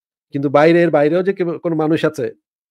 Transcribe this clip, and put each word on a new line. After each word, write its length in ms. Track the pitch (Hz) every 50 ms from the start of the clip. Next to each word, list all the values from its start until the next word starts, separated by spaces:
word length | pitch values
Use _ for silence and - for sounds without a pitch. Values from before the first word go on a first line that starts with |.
| _ _ _ _ _ _ -
কিন্তু 140 | 143 139 147
বাইরের, 400 | 131 143 151 165 170 175 170 165
বাইরেও 320 | 151 147 143 151 160 180 185
যে 100 | 190 196
কেউ, 160 | 196 180 170 160 -
কোনো 180 | - 175 165
মানুষ 240 | 156 160 151 165 151 -
আছে, 220 | 151 156 - 127 113 - _ _ _ _ _ _ _